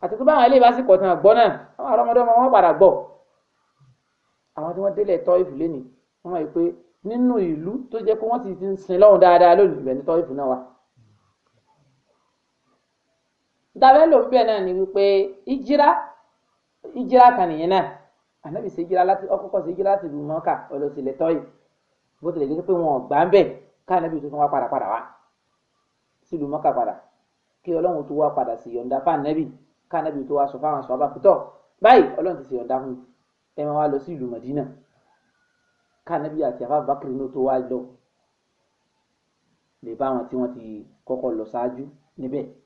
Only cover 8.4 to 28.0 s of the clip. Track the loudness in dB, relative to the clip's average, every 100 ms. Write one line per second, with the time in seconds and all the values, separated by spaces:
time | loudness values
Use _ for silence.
8.4 | -6 -10 -8 -8 -4 4 6 8 8 8
9.4 | 8 6 4 2 -6 -6 -2 -2 -2 -6
10.4 | -4 -6 -8 _ _ _ _ _ _ _
11.4 | _ _ _ _ _ _ _ _ _ _
12.4 | _ _ _ _ _ _ _ _ _ _
13.4 | _ _ _ 4 6 8 8 6 4 2
14.4 | 2 0 -2 -2 -2 0 2 2 -2 -8
15.4 | -8 -8 -2 2 4 2 -4 -18 _ _
16.4 | _ _ _ _ -18 -12 0 6 6 6
17.4 | -2 -2 -2 -2 -2 -10 _ _ _ _
18.4 | -12 -10 -10 -10 -4 0 0 0 -2 -6
19.4 | -4 -6 -6 -4 -2 -2 -4 -10 -8 -6
20.4 | -4 -6 -8 -8 -8 -8 -10 -4 -2 -2
21.4 | -6 _ _ _ _ _ _ _ -10 -6
22.4 | -6 -6 -4 -2 0 -4 -2 0 4 4
23.4 | 2 -4 _ _ _ -4 -2 -8 -10 -4
24.4 | -2 -2 -4 -4 -4 -6 -8 _ _ _
25.4 | _ _ _ _ _ _ _ _ _ -10
26.4 | -8 -4 -2 -2 -4 -6 _ _ _ _
27.4 | _ _ -6 -2 -2 -4